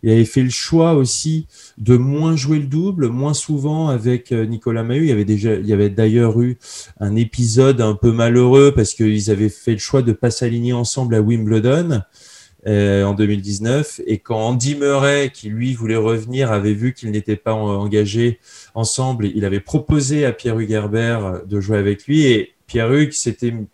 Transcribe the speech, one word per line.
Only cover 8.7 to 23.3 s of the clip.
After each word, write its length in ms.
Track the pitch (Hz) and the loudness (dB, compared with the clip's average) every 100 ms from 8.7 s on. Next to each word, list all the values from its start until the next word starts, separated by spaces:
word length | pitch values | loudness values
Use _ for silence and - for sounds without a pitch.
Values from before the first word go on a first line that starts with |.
parce 200 | 143 104 | 4 -2
qu'ils 360 | - 110 107 101 | 0 0 0 0
avaient 180 | 101 107 | 0 0
fait 240 | - - | -2 -4
le 60 | 107 | -4
choix 220 | - 135 | 0 0
de 120 | 117 | 0
pas 180 | 107 123 | 0 -2
s'aligner 400 | - 123 117 120 | -2 -2 -2 -2
ensemble 420 | 123 117 - 123 | -2 -2 -4 0
à 80 | 113 | 2
Wimbledon, 840 | 107 117 107 110 117 147 175 123 95 _ - - - _ 101 | 2 0 2 0 2 0 0 -2 -4 _ -20 -20 -20 _ -2
euh, 380 | 104 101 98 | 0 2 2
en 100 | 98 | 0
deux 120 | 101 104 | 0 0
mille 160 | 104 | 0
dix-neuf, 580 | 98 101 110 135 147 - - | -4 -6 -2 -2 -2 -8 -4
et 140 | 104 | -6
quand 200 | - 113 | -4 -4
Andy 360 | 110 123 131 147 | -2 -2 -2 -2
Murray, 560 | 139 139 139 143 139 | 0 2 2 0 -2
qui 160 | - 107 | -6 -10
lui 240 | 110 123 | -6 -4
voulait 240 | 123 113 113 | -4 -2 0
revenir, 520 | 110 113 110 127 127 | 0 -2 -4 -4 0
avait 200 | 107 101 | 0 0
vu 200 | 104 123 | 0 -2
qu'ils 180 | 127 113 | -4 -6
n'étaient 240 | 107 104 104 | -6 -4 -4
pas 180 | - | -2
en-, 140 | 110 104 | -2 -2
engagés 720 | 101 101 107 104 107 120 117 _ - - | -2 0 0 0 0 -2 -2 _ -20 -14
ensemble, 520 | 113 110 - 131 123 104 | -6 -4 -2 -4 -2 -4
il 180 | 107 | -2
avait 160 | 101 98 | -4 -4
proposé 680 | - 151 - 147 131 147 139 | -2 -4 0 -2 0 0 -2
à 60 | |
Pierre-Hugues 400 | 113 120 113 107 | -2 -4 -4 -2
Herbert 720 | 110 104 110 117 117 98 90 92 | -4 -2 -2 -2 -2 -4 -8 -6
de 140 | 104 | -6
jouer 180 | 98 107 | -2 0
avec 300 | 101 101 - | 0 -4 -2
lui, 180 | 151 143 | 2 4
et 280 | 110 - _ _ | 2 0 _ _
Pierre-Hugues 440 | 120 113 143 151 | -4 0 2 0
s'était 420 | - 123 | -2 -6